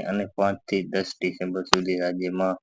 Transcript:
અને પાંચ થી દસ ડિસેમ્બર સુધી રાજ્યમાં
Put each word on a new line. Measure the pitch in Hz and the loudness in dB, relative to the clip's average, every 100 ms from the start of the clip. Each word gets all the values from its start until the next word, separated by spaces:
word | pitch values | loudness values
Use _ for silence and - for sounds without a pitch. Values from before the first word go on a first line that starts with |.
અને | 87 101 98 | -2 -2 -2
પાંચ | - 98 98 | 2 2 2
થી | - 98 90 | 0 0 0
દસ | 95 95 | -2 -2
ડિસેમ્બર | - 90 87 92 92 | -2 -4 -2 -2 -2
સુધી | 90 95 92 90 | 2 2 2 0
રાજ્યમાં | 87 90 90 92 95 92 | 0 0 -2 0 0 0